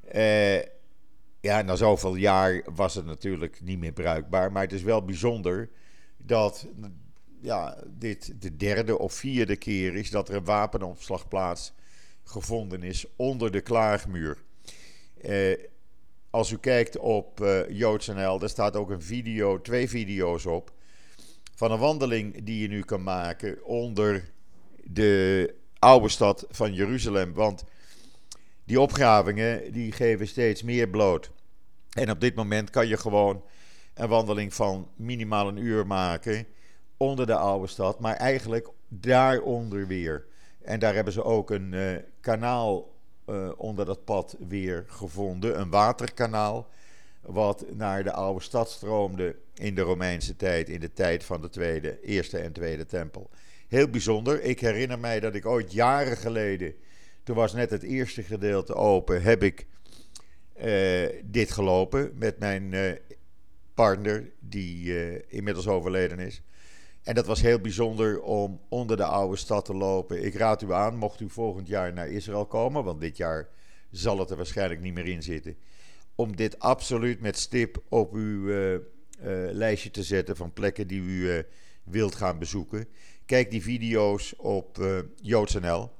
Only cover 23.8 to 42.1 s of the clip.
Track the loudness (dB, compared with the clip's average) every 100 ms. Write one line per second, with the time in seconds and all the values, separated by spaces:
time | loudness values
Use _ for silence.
23.8 | -2 2 2 2 -2 -14 -14 -14 -14 -14
24.8 | -8 4 6 8 6 4 2 -2 -16 8
25.8 | 12 12 10 4 4 4 -2 0 0 2
26.8 | 0 0 2 2 0 2 2 0 -10 -12
27.8 | -16 -14 -14 -14 -14 -16 -16 -16 2 6
28.8 | 6 8 8 10 8 2 0 0 -4 -4
29.8 | -4 2 4 4 0 2 2 2 0 2
30.8 | 2 6 6 4 0 -14 -14 -14 -14 -16
31.8 | -8 -2 0 2 0 2 0 0 2 2
32.8 | 2 2 2 4 4 2 -6 -14 -14 -14
33.8 | -14 -6 2 4 4 0 -2 0 0 0
34.8 | -6 -8 -6 -4 0 0 0 0 0 0
35.8 | 2 2 2 0 0 -2 -4 -12 -14 -14
36.8 | -14 0 0 2 2 4 4 2 -2 0
37.8 | 0 2 -2 0 2 2 0 -2 -2 -12
38.8 | -12 -6 6 8 8 6 2 -2 -2 -4
39.8 | -2 -2 -2 -4 -6 -14 -14 -14 -6 2
40.8 | 2 4 0 0 2 2 2 -2 -2 -2
41.8 | -2 -4 -8